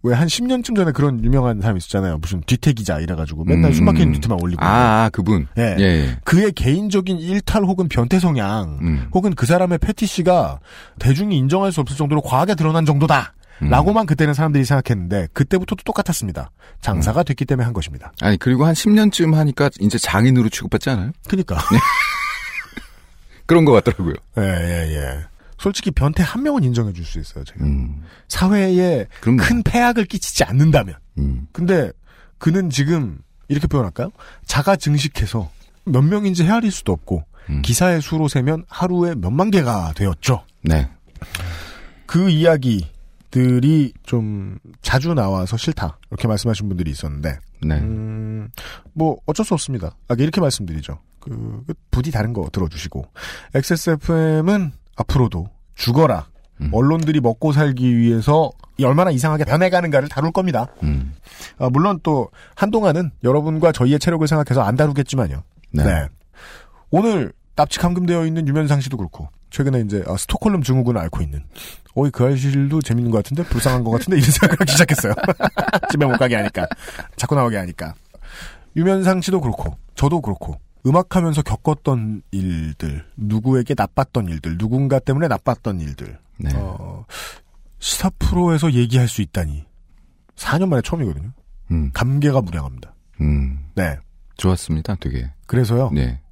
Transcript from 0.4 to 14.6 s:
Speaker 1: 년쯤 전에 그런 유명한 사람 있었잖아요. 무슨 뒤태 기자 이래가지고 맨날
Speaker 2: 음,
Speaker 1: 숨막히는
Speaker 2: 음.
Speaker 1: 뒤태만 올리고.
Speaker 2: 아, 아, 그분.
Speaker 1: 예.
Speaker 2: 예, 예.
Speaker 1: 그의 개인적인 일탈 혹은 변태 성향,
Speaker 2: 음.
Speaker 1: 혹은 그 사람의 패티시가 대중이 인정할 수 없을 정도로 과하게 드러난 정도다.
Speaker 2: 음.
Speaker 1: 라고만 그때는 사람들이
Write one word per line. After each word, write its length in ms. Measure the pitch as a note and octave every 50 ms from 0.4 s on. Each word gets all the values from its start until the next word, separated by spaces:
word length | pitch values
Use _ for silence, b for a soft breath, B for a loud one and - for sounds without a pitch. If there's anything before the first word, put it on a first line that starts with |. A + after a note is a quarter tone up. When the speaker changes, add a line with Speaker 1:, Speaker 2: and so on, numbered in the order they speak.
| A#3+
Speaker 1:
년쯤 300 | B3 C4 B3 A#3 - A#3
전에 160 | G3+ F#3 D#3+ C#3
그런 280 | - C#3+ D3 C3 A#2 A2
유명한 340 | A#2 C3 C#3 B2+ B2 A#2 G#2
사람 160 | F#2+ A2+ G#2
있었잖아요. 440 | F#2 E2+ - - G2+ F#2+ F#2 D#2+ D#2
무슨 200 | D#2+ E2 F#2+ F2 D2+
뒤태 260 | - C3 A#2+ - -
기자 280 | C#3 A2 G#2+ G2 F2+ D2+
이래가지고 440 | E2 E2+ F#2 D#2+ D#2+ D2+ D#2 D2+ D#2+
맨날 280 | F2 E2 E2+ E2 D#2+
Speaker 2:
음, 20 | D#2+
Speaker 1:
숨막히는 340 | - - - E2 D#2 E2 D2
Speaker 2:
음. 60 | D2
Speaker 1:
뒤태만 260 | C#2+ D2 A2+ A2 F2+
올리고. 220 | F2 F2 F2 E2 D2
Speaker 2:
아, 400 | F2 G#2 A#2+ B2 A#2 G#2+ A2 A2+
아, 40 | A2
그분. 360 | - - F#2+ F#2 G#2+ F2+ C#2+ - - A2+
Speaker 1:
예. 180 | A#2 A2+ F#2 F#2
Speaker 2:
예, 40 | G2
예. 340 | F#2+ F2 D#2+ D2 C2 B1 B1 -
Speaker 1:
그의 300 | - - F3 G#3 G#3 E3
개인적인 640 | - - B2 C3+ F3+ G#3 G#3+ F#3 G3+ F#3 F#3 F#3+ E3+
일탈 440 | D#3+ E3+ F#3+ G#3 - - - A3+ G3+
혹은 260 | F3+ F#3+ F#3 F#3 D#3
변태 300 | - B2 A#2+ A#2+ - F#3
성향, 600 | F3+ F3+ D3+ B2+ G#2 G2 G#2 A2 G2 D#2+ D2+ C#2+
Speaker 2:
음. 260 | E2 E2+ D#2+ C#2 B1 -
Speaker 1:
혹은 220 | - F#3 F#3 G#3 F3
그 100 | - B2+
사람의 340 | A#2 E3 F3+ F#3 F3+ F3 D#3
패티시가 800 | - - G#3+ - A3+ G3 - - E3+ F3+ F3+ F3 C3 D#2 C#2 C#2 B B B B B B B B
대중이 360 | - B2+ C3+ C#3+ G3+ G#3 G3 C#3+
인정할 360 | C3 C#3 D#3 F#3+ G3 G3 F3
수 80 | D#3
없을 160 | C#3+ A#2 C#3 C3+
정도로 240 | D#3 C#3+ D3+ D3+
과하게 340 | - - B2 C3 D#3+ F#3+ G#3+
드러난 300 | D#3 D#3+ D#3 D#3 E3 D#3+
정도다. 480 | D3 D3+ C#3+ D3 - D3+ C3+ A#2+ - - b b b b b -
Speaker 2:
음. 60 | D2
Speaker 1:
라고만 360 | A2+ B2+ D3+ F#3 G#3 A3+ A3
그때는 280 | D#3+ D#3 C3 D#3+ D3 D3
사람들이 300 | C3 D#3+ D#3+ C#3+ C#3+